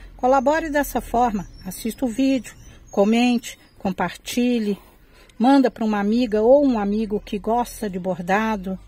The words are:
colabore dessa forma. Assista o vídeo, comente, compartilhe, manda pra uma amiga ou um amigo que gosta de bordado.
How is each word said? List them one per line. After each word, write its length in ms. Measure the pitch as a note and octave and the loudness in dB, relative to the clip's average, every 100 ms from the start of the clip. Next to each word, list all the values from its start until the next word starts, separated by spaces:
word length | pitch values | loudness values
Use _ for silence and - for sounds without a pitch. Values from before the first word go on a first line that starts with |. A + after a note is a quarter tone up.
| - - | -20 -2
colabore 540 | B3+ C4+ B3+ D#4+ D#4+ | 2 2 2 0 0
dessa 320 | D4 C#4 B3 | -2 -2 -4
forma. 440 | - A#3 B3 G3+ - - F#3 | -2 0 0 -2 -8 -14 -14
Assista 400 | - A3 - B3+ | -8 -8 -4 -4
o 20 | |
vídeo, 480 | G#3+ C4+ C4 - - - - - | 0 0 0 -4 -18 -20 -20 -4
comente, 680 | - G3+ A#3 B3 A#3 - - - - | 0 2 4 2 0 -4 -16 -20 -8
compartilhe, 1000 | G3 F3+ F3 - - B3 B3 A#3+ G#3 G3 - - _ - - - | -6 -4 -4 -6 -8 -2 0 0 -2 -6 -10 -20 _ -20 -14 0
manda 320 | A#3+ C#4 B3 | 4 4 4
pra 140 | - | 0
uma 160 | A3 G#3 | -2 0
amiga 420 | G3+ A#3 B3 G#3+ | 0 0 0 2
ou 240 | A3+ C#4+ C#4 | 6 6 4
um 140 | A3 | 0
amigo 400 | G3+ G#3+ G#3+ G#3 | -2 -2 -4 -6
que 180 | - G#3 | -6 -6
gosta 520 | G#3+ A#3 A#3+ - G#3 | -2 -2 -4 -6 -8
de 100 | F#3 | -6
bordado. 800 | F3+ F3+ F3+ G3+ A3 G#3 F#3 F#3+ | -6 -4 -2 0 0 -4 -6 -10